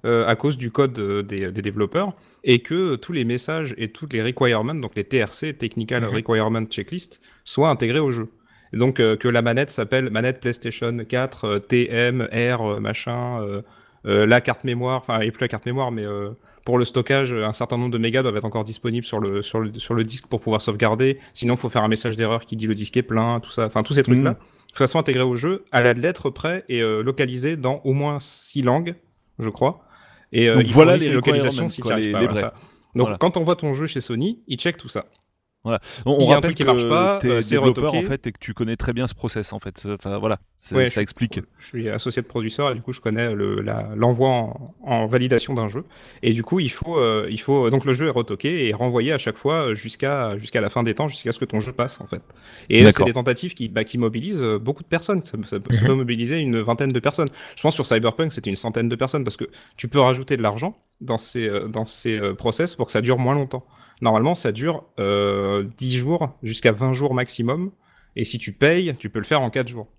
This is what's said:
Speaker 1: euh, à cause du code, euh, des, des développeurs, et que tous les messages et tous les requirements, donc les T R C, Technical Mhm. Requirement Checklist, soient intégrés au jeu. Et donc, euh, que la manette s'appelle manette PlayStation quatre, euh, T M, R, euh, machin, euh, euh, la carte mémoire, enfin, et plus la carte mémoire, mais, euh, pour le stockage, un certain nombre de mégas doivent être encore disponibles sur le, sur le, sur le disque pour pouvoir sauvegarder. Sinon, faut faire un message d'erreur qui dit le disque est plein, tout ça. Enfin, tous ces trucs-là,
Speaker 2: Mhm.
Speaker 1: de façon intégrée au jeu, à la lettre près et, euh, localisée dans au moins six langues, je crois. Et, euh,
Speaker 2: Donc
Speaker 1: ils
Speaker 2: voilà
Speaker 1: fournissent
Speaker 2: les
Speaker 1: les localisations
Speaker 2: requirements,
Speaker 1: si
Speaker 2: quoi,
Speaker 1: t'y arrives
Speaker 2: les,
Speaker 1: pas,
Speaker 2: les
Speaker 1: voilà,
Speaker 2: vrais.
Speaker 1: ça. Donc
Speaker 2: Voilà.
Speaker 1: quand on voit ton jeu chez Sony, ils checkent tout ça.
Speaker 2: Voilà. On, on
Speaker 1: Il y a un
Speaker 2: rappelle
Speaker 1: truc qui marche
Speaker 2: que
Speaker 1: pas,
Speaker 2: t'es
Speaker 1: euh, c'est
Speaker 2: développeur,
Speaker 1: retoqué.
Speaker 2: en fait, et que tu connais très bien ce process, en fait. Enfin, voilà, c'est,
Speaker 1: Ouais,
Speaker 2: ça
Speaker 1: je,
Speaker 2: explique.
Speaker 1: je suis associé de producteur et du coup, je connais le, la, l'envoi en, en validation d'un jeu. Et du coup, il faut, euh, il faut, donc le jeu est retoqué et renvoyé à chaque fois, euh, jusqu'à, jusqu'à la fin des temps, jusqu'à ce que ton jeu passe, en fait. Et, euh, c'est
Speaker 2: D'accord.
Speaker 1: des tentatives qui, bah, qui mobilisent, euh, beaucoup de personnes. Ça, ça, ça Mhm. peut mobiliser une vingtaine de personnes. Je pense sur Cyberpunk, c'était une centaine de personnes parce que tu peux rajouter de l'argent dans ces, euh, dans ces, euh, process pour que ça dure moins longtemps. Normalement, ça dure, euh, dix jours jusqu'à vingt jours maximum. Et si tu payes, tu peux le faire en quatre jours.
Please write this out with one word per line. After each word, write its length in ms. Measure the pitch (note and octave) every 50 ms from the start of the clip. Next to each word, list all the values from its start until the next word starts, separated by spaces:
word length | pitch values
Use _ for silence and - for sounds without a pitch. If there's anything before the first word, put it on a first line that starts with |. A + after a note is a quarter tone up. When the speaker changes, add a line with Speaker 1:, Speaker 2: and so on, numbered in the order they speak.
| -
Speaker 1:
euh, 220 | A2+ A#2+ A#2 A2+
à 80 | A2+ A2+
cause 220 | - - C#3+ D3
du 140 | B2+ B2 A#2
code, 260 | - - C#3 C3+ A#2+
euh, 240 | A#2 G#2 G2 G2+ G#2
des, 300 | G2+ G2+ G#2 G2 G2 F#2
des 100 | F#2 G#2
développeurs, 520 | G2 G#2 G2 G#2+ G#2 G2 - E3 G3 G3+ F3+ _ _ _ - _ -
et 160 | - B2+ A#2 -
que 320 | - D#3+ F3+ F#3+ F3 C#3
tous 180 | A#2 - - F3
les 100 | D3+ A#2+
messages 520 | A#2 A#2+ B2 - - D#3+ D#3+ D#3 C3 A2+
et 140 | - A2+ G#2+
tous 160 | - - D#3+ D3
les 120 | C3 A2+ A2
requirements, 500 | B2 B2+ - C3+ B2 A#2 G#2+ A2 B2+ D#3+
donc 220 | D#3+ B2 G#2 _
les 80 | G#2+ G2
T 200 | - C3+ B2+ A2
R 80 | G2
C, 220 | - - - D#3 C3+
Technical 480 | - B2 A2 - A2+ A2 G#2+ B2+ A#2+ A#2
Mhm. 60 | G#2+ G#2
Requirement 500 | A2 A2 - A2+ A2 G#2+ A2 A2+ A2+ A2
Checklist, 560 | A2 - - G2+ - E3+ F3+ - - - - _ - _ _ _
soient 260 | - - - C#3+ D#3+
intégrés 300 | C#3 - A#2+ A2+ A#2+ D#3
au 120 | D3+ C#3
jeu. 180 | B2 A#2 A2 A2 _ _ _ _ _ _ _ _ -
Et 40 |
donc, 220 | A2 A#2+ C3+ C3 -
euh, 160 | A#2+ A2 A2
que 120 | G#2+ -
la 160 | B2 A#2 A#2 A#2
manette 260 | A#2+ A#2 B2+ C#3+ C#3
s'appelle 400 | - - A2+ G#2 C3 C3 C3 B2
manette 300 | G#2 A2 A#2+ B2+ C3 -
PlayStation 560 | - B2+ A#2 - - A#2+ A2 - A#2 A#2 A#2 A#2+ A2
quatre, 380 | - - B2 C3 C3 - - -
euh, 140 | G#2+ G#2 G2+
T 280 | G2 - B2 B2 A#2+ - A#2+
M, 340 | A#2 A#2+ B2 B2 B2+ A2+ - -
R, 280 | A#2 A#2+ B2 B2 A#2 A2+
euh, 160 | G#2+ G#2 G#2
machin, 640 | G#2+ G#2+ G#2+ - - A#2+ A#2+ A#2+ B2 B2 B2 A#2
euh, 200 | G#2+ G2+ G2+ G2+ G2+ - - - _ _ _ _ -
euh, 180 | G#2+ G2+ G2+ G#2+
la 160 | G#2+ A#2 B2
carte 220 | B2 - A#2+ - -
mémoire, 380 | C3 A#2+ A#2+ B2 B2+ C3 B2+
enfin, 180 | - - A#2 A2+
et 80 | A2 A2
plus 140 | G#2+ - C3
la 40 | A#2
carte 180 | - G#2 -
mémoire, 240 | A#2+ B2 C3+ C3+ B2
mais, 120 | A#2 A2 G#2
euh, 280 | G#2 G2+ G2+ G2+ G2+ A2+ - _ _ _ _ _
pour 140 | - B2 B2
le 60 | A#2+
stockage, 480 | A#2+ - B2+ A#2 - C#3 C#3 C3+ B2 B2
un 180 | A2+ G#2+ G#2+ G#2+
certain 240 | - B2 - B2+
nombre 140 | A#2 B2 B2
de 80 | A#2+ A#2
mégas 240 | A2+ A#2 A2+ C3 C3
doivent 140 | B2 G#2
être 80 | G#2 G#2+
encore 180 | A2 - A2+ G#2+
disponibles 420 | A2 A2+ - - A#2+ A2+ A#2+ A#2
sur 140 | - - G#2+
le, 240 | G#2+ G2 G2 G2+ G2+
sur 160 | - - A2+
le, 180 | A2 G#2+ A2
sur 160 | A2 - - A#2+
le 100 | A2+ A2+
disque 220 | A2+ A#2+ - -
pour 140 | - - A2+
pouvoir 240 | - A2+ A2 G#2 -
sauvegarder. 560 | - G#2 G2+ A#2 G#2+ A2 A2+ C3 C3+ C3+ C3+ - - _
Sinon, 220 | - B2 A#2+ B2
faut 120 | C3 - A#2+
faire 140 | - A#2+ G#2+
un 40 |
message 300 | G#2+ A2 G#2+ - A#2+ A2
d'erreur 280 | G#2+ A2+ G#2+ A2+ A2+ -
qui 100 | - A2+
dit 100 | A2 A2
le 80 | A2 A2
disque 240 | G#2 G#2+ - -
est 60 | B2 A#2+
plein, 360 | - A2+ A2 A2+ A#2 A#2+ A#2
tout 120 | - -
ça. 140 | - - A2+
Enfin, 160 | G#2+ - A2+ A2
tous 100 | - C#3+
ces 80 | C#3+
trucs-là, 300 | C3 - B2 B2 C#3 D#3
Speaker 2:
Mhm. 60 | G#3+ - - _ _ _ _ - _
Speaker 1:
de 40 |
façon 200 | - C#3 B2 -
intégrée 240 | E3 D#3 - C3 B2+
au 140 | B2+ B2+ B2
jeu, 280 | A#2 B2+ E3 F#3+ F#3+ - _
à 120 | - B2 A#2+
la 100 | B2 A#2
lettre 380 | A#2+ A#2+ C3 C3+ - - C3+
près 320 | - - - D#3+ F3 F#3 - -
et, 120 | B2+ A#2
euh, 220 | A2+ A2 A2 G#2+ A2
localisée 520 | C3 C3+ - C#3+ B2+ B2 B2 B2+ D3+ E3
dans 260 | D#3 B2 B2+ C3+ C#3+ -
au 100 | C#3 C3+
moins 240 | C#3+ C#3+ D3 D3 C#3
six 440 | - - - - - - - C#3+ C3
langues, 320 | B2 B2 D3+ E3+ E3+ E3+ - _ _ _ _ _ _ _
je 120 | - A#2 A2
crois. 360 | G#2 - B2+ C#3 F3+ - _ _ - - - - - _ _ _ -
Et, 140 | A#2+ A#2
euh, 80 | A#2 A2+
Speaker 2:
Donc 80 | C3 A#2+
Speaker 1:
ils 40 | G#2+
Speaker 2:
voilà 200 | G#2+ C#3 D#3 E3 F3+
Speaker 1:
fournissent 100 | F3 D#3+
Speaker 2:
les 60 | C#3+
Speaker 1:
les 60 | C#3
localisations 340 | B2 B2 C#3 D3 C#3+ C3+ B2+ C3+ B2 -
Speaker 2:
requirements, 40 | -
Speaker 1:
si 120 | - -
Speaker 2:
quoi, 80 | A#2+ A2+
Speaker 1:
t'y 40 | A2+
arrives 120 | A2 A2
Speaker 2:
les, 60 | G#2 G#2
Speaker 1:
pas, 60 | G2
Speaker 2:
les 40 | A#2
Speaker 1:
voilà, 140 | B2+ G#2+ G#2
Speaker 2:
vrais. 80 | G2+ A2+
Speaker 1:
ça. 40 | - - - - _ _ _ _ -
Donc 60 | A#2+ B2+
Speaker 2:
Voilà. 100 | A2 G#2
Speaker 1:
quand 180 | F#2 - F3+ F3
on 80 | F#3 E3
voit 140 | E3 F3
ton 160 | E3+ - D3 C3+
jeu 120 | C3+ D#3
chez 140 | D#3 - C3+
Sony, 400 | A#2+ - B2 A2+ C#3+ G3+ A#3 - _
ils 100 | - C3+
checkent 200 | B2 - F3 -
tout 100 | - -
ça. 200 | B2 - G#2+ - _ _ _ _ _ _ _ _ _ _ _ _
Speaker 2:
Voilà. 160 | A2 A2+ G2+ - - - - G#2+
On, 60 | B2+ C#3+
on 40 |
Speaker 1:
Il 40 | C#3 C3+
y 20 |
a 60 | B2
un 40 | C#3+
Speaker 2:
rappelle 120 | D3 D3 E3+ D#3+
Speaker 1:
truc 20 |
qui 60 | - C3+
marche 220 | C3+ B2+ B2 A#2+
Speaker 2:
que 40 | A#2
Speaker 1:
pas, 300 | D3+ E3 F3+ F#3+ G3+ G3
Speaker 2:
t'es 60 | - B2
Speaker 1:
euh, 120 | B2 A#2 A2+
c'est 80 | G#2+ D3
Speaker 2:
développeur, 380 | C#3+ C3+ C3 A#2+ C3 C#3 D3+
Speaker 1:
retoqué. 120 | D3 E3 F3+
Speaker 2:
en 60 | F#3+
fait, 160 | - C3+ -
et 60 | A#2+
que 80 | G#2 -
tu 160 | - - A2
connais 220 | - A#2+ A2 A#2
très 160 | - - C3 A#2+
bien 120 | A#2 B2+
ce 80 | A#2+ -
process, 400 | - - A#2 - A2+ G2+ - -
en 60 | A2
fait. 240 | - G2+ F#2 - -
Enfin, 320 | G2+ G#2 G2 - G2 G2
voilà, 220 | G#2 G#2 A2 G#2+ F#2 _ _ _
c'est, 160 | _ - - -
Speaker 1:
Ouais, 120 | C3 C3
Speaker 2:
ça 140 | B2 - G#2+
Speaker 1:
je, 20 | G#2
Speaker 2:
explique. 360 | - - - - G#2+ - F#2+ - _ _ _
Speaker 1:
je 60 | -
suis 200 | - - A#2+ A2+
associé 360 | A2 G#2 A2+ - B2+ A2+ B2+ A#2+
de 40 |
producteur 440 | - - A#2+ A2+ A2 A2+ - D3 C#3
et 20 | B2
du 80 | B2
coup, 120 | A#2+ - B2
je 60 | -
connais 360 | _ A2+ G#2+ A2+ A#2+ A#2 G#2+
le, 260 | G#2 G2+ G2+ G2+ G2+
la, 280 | G#2 G#2 A2 A2 G#2+ G#2+ G#2+
l'envoi 340 | G#2+ A2+ B2 B2 A#2 C3 C3+
en, 440 | B2+ B2 A2+ A2 A#2 - B2+ C3 - _ -
en 220 | C#3 B2 A#2 A2
validation 480 | A2 A#2+ B2 B2 B2+ B2+ A#2 - - C#3
d'un 140 | A#2+ A2+
jeu. 160 | G#2 G#2 C3 F3+ - - - - - - - -
Et 100 | A#2+ A2+
du 80 | A#2
coup, 180 | A2+ - E3+ F#3+
il 120 | E3 B2
faut, 260 | - - - E3+ E3+
euh, 300 | D3+ B2 A2+ A2 G#2+ G#2 -
il 100 | A2 A2
faut, 300 | - - C#3 C#3 B2+ A2+
donc 160 | B2+ C3+ B2+
le 80 | C#3 C3
jeu 140 | B2 D#3
est 40 | D#3+
retoqué 560 | B2 B2 A2+ - G#2+ - - C#3 F3 E3+ C3 A2
et 40 | G2+
renvoyé 380 | G2+ B2 B2+ A#2+ A#2+ A#2 C#3
à 80 | D#3 C3+
chaque 180 | - A#2 G#2+
fois, 300 | - - C#3 D#3 E3 D3+
euh, 80 | B2 G#2+
jusqu'à, 600 | G2+ - A2+ - - - C3+ C#3+ C#3 B2 A2 G2+ G2+
jusqu'à 220 | G#2+ - - A#2
la 100 | G#2+ G#2
fin 100 | - B2
des 140 | A#2 A2+ G#2+
temps, 120 | - D3+
jusqu'à 240 | D3+ C3 - - A#2
ce 60 | A#2
que 80 | - C3
ton 160 | - - A2
jeu 120 | G#2+ B2+ B2+
passe, 280 | - A#2+ B2+ - -
en 60 | -
fait. 160 | - - - - _ - - - - - - - -
Et, 60 | A2
euh, 20 | A2+
c'est 40 | B2
Speaker 2:
D'accord. 200 | G#2+ - - G2
Speaker 1:
des 80 | A#2+ A#2
tentatives 400 | B2+ A#2+ B2+ B2 - - F3+ -
qui, 160 | - A#2+ A2
bah, 140 | F#2+ A2 A2
qui 160 | - - B2
mobilisent, 420 | A#2+ A2+ A2 A2+ C3+ G3 G#3 D#3+
euh, 160 | C3 A2 A2
beaucoup 240 | G#2 A#2 C3 D3 -
de 60 | -
personnes. 340 | _ E3 E3 - - G3+ F3+
Ça, 160 | - - - G#2+ G2+
ça, 120 | - - G2+ G2 -
ça 100 | A#2+ A2+ G#2+
Mhm. 40 |
peut 60 | B2+ C3+
mobiliser 460 | C3+ C3 A#2+ A#2+ A2+ A#2 A#2+ D3+ E3+
une 200 | D3+ C3 A#2 A2+
vingtaine 320 | G#2+ A2+ A#2 A2+ C#3 C3+
de 80 | B2+ B2
personnes. 300 | - C#3+ - - D#3+ C3+ - - - - -
Je 60 | -
pense 140 | - D#3 D#3
sur 100 | - C3
Cyberpunk, 480 | - B2+ A2+ A2+ A#2 A2 - D#3+ D#3 -
c'était 160 | - - G#2
une 60 | G2
centaine 340 | - - A#2 A2 A#2 A#2 A#2
de 60 | A#2+
personnes 280 | A#2 C3+ C3 - D3+ C3
parce 140 | - -
que 80 | - - - - - - _ _
tu 100 | - -
peux 120 | A#2 - C#3+
rajouter 380 | C3 B2+ B2+ B2+ C3+ - C#3+
de 40 | A#2+
l'argent 380 | A2+ G#2 G2+ A2+ C#3+ F#3+ A3 _ _ _ _ _
dans 180 | - A#2+ A2+ A2
ces, 280 | - - - B2 A2+
euh, 200 | G#2+ G2+ G2+ G#2
dans 180 | G#2+ G#2+ A2 A2
ces, 320 | - - - - A#2+ A2
euh, 160 | G#2+ G2+ G2+ G2
process 400 | - - A#2+ A2 - E3 F3 -
pour 120 | - A#2+
que 40 | -
ça 100 | - G#2+
dure 180 | A2+ A#2+ C3 A#2+
moins 160 | B2+ B2+ C#3
longtemps. 280 | D3 C#3 B2+ - B2+ - _ _ - - _ _ _ B2
Normalement, 300 | A#2 A2 G#2+ A#2+ D3+ F3
ça 180 | E3+ - B2
dure, 340 | G2+ A2 C3 E3 D#3+ D3 - _ _ -
euh, 640 | G2+ G2 G2+ G2+ G2+ G2+ G2 G2+ G2+ G2 G2+ G2+ G2 G#2 A2+
dix 180 | - B2+ B2+ B2+
jours 360 | B2 B2 C#3 E3+ E3+ D#3+ C3 - _
jusqu'à 300 | - A2 A2+ - - A#2+
vingt 200 | G#2+ G#2 C3 C3
jours 220 | C3 B2+ C#3+ C#3 B2+
maximum. 560 | B2 B2+ - - - A#2 A#2 C3+ E3 F3+ G3 - _ _ _ _ _ _ _ _
Et 80 | - -
si 160 | - - A#2
tu 120 | - -
payes, 440 | G2+ _ C#3+ D3 E3+ F3+ F3+ E3 C3+
tu 140 | - - A2
peux 80 | - A2+
le 60 | G2+
faire 160 | - D#3 D3 C3
en 80 | A2+
quatre 160 | - C#3 B2
jours. 220 | A#2 A#2+ A#2 G#2 _ _